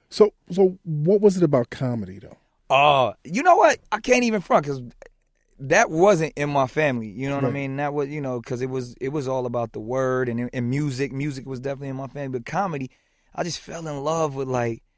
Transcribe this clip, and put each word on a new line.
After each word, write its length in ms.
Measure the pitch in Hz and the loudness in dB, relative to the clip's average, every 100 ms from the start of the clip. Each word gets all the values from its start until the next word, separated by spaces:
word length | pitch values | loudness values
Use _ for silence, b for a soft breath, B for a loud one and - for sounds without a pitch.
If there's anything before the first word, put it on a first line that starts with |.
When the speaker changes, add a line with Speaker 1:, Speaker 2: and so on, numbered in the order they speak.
| _ | _
Speaker 1:
So, 240 | - 208 - - | 4 4 2 -6
so 260 | 180 190 185 | 2 2 2
what 360 | 170 151 156 202 | -6 -2 2 4
was 160 | 208 185 | 4 4
it 60 | |
about 260 | 165 139 117 | 2 2 0
comedy, 480 | - 127 120 92 98 | -4 -4 -4 -6 -12
though? 180 | - - _ _ - | -18 -20 _ _ 0
Speaker 2:
Oh, 420 | 131 151 139 117 - | 4 6 4 2 -2
you 180 | - 190 | -8 0
know 100 | 359 349 | 4 6
what? 220 | 339 254 - | 6 4 -2
I 80 | 208 | -4
can't 240 | 247 247 | 2 2
even 160 | 240 214 | 2 0
front, 260 | - 226 143 | 2 2 2
'cause 160 | 135 120 - - _ _ _ _ - | -6 -10 -18 -20 _ _ _ _ -10
that 300 | 131 175 233 | 2 4 4
wasn't 420 | 160 196 180 156 - | 6 6 6 2 -4
in 140 | 147 | -2
my 160 | 143 131 | 0 0
family. 420 | 151 151 123 110 | 2 0 0 -4
You 200 | 95 135 | -6 -4
know 80 | 139 | -2
what 80 | |
Speaker 1:
Right. 60 | 131 | -2
Speaker 2:
I 20 | |
mean? 240 | 139 135 135 | -2 -4 -4
That 180 | 143 | -4
was, 140 | 147 139 | -2 -4
you 120 | 151 | -4
know, 200 | 135 123 | -6 -6
'cause 200 | 113 120 | -6 -6
it 80 | 131 | -4
was, 240 | 131 123 - | -6 -8 -8
it 100 | 135 | -6
was 180 | 151 131 | -4 -4
all 180 | 131 123 | -4 -2
about 260 | 120 117 | -4 -6
the 80 | - | -6
word 480 | 110 131 131 127 127 | -6 -2 0 0 -2
and, 220 | 117 123 | -4 -4
and 180 | 131 120 | -4 -2
music. 420 | 139 147 127 139 | -2 -2 -2 -4
Music 340 | 135 147 135 135 | -4 -6 -6 -10
was 140 | 131 | -10
definitely 280 | 135 135 139 | -8 -8 -10
in 60 | 131 | -10
my 120 | 135 | -10
family, 300 | 143 135 127 | -10 -8 -8
but 80 | - | -6
comedy, 440 | 170 196 147 127 _ _ _ _ | -4 -4 -4 -8 _ _ _ _
I 100 | - | -8
just 160 | 170 - | -6 -6
fell 260 | - 170 160 | -10 -12 -10
in 160 | 143 | -6
love 320 | 143 165 156 | -2 0 -2
with, 140 | 135 131 | -2 -2
like, 340 | 127 117 113 _ | 0 -2 -4 _